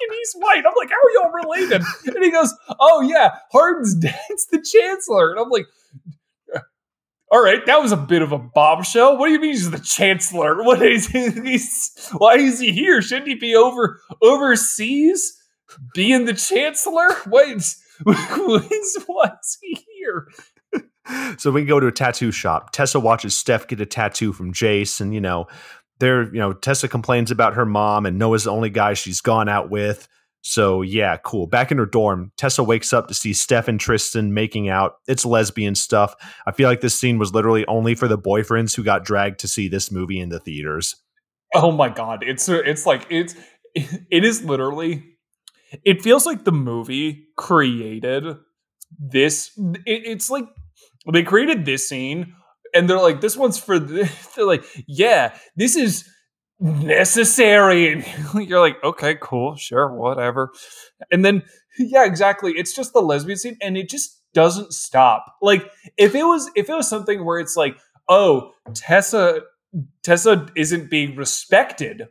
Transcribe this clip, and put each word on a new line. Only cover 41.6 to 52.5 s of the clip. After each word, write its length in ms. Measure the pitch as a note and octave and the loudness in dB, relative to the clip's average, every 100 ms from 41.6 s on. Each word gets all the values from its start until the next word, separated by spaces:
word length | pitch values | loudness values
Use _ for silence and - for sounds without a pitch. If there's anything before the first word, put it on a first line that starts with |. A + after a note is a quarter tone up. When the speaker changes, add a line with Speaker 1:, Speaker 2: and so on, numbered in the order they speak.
| E3+ | 2
Speaker 1:
my 180 | D3+ B2+ | 2 -2
God. 360 | A2+ A2+ G#2+ A#2 | -2 -10 -8 -8
It's, 220 | C3 - | -6 -2
it's 360 | E3+ C#3+ D3+ | -2 -2 -2
like, 220 | F3 C3 - | -2 -2 -2
it's, 260 | E3+ E3+ - - _ _ | -6 -6 -10 -20 _ _
it 500 | D#3+ C3+ E3+ - E3+ | -10 -10 -12 -2 2
is 180 | A3 A3+ | 2 -2
literally, 640 | D#3+ C3+ C3 D3 E3 D#3 - _ _ _ _ _ _ - | -4 -4 -4 -4 -6 -8 -12 _ _ _ _ _ _ -4
it 180 | G3+ F3+ | 0 0
feels 240 | A3 C4+ E4 | 2 0 0
like 180 | B3+ | -4
the 80 | G3 | -2
movie 720 | D3+ B2+ A#2 A#2 C3+ D#3 D3+ _ - | -2 -4 -8 -8 -6 -6 -8 _ -12
created 880 | - E3+ C3+ A#2+ A2 A2 B2 C3+ D#3+ D3 _ _ _ _ - - | 0 2 2 -2 -8 -8 -4 -4 -6 -14 _ _ _ _ -20 -16
this, 540 | C#3+ C3 D3+ D3+ - G#3 F3+ F3+ A#3 | -4 2 2 0 -10 -8 -6 -6 -6
it, 160 | A3+ | -6
it's 260 | A3+ G#3+ - | -6 -8 -6
like, 160 | C#4 A3+ - - _ _ _ E3 | -6 -8 -16 -20 _ _ _ 0
they 100 | E3+ | 0
created 420 | E3+ G3+ D4 B3+ | 2 0 2 -2
this 240 | C#3+ C3+ - | -2 -4 -6
scene, 460 | C3 C3 D#3+ F3 _ _ | -8 -8 -8 -10 _ _